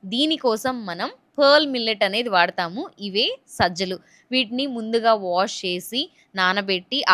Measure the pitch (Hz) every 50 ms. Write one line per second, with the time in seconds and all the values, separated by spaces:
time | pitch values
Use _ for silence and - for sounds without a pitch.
0 | - 190 196 247 294 311 320 294 - 254 220 220 - 262 254 247 226 190 170 170
1 | 202 294 494 _ _ _ _ - 285 277 285 302 311 285 262 247 233 220 220 208
2 | 214 196 196 220 240 233 202 180 175 180 185 - 180 170 175 226 339 392 - _
3 | 202 202 185 202 247 359 508 523 _ _ - - 226 175 180 160 190 180 185 180
4 | _ _ _ _ _ _ 247 254 254 208 233 247 277 285 254 233 220 220 226 233
5 | 220 226 226 214 196 185 175 180 190 208 - - - 185 180 180 175 - - 247
6 | 302 370 _ _ _ _ _ 196 185 180 190 202 202 196 190 180 180 _ - 190
7 | 185 -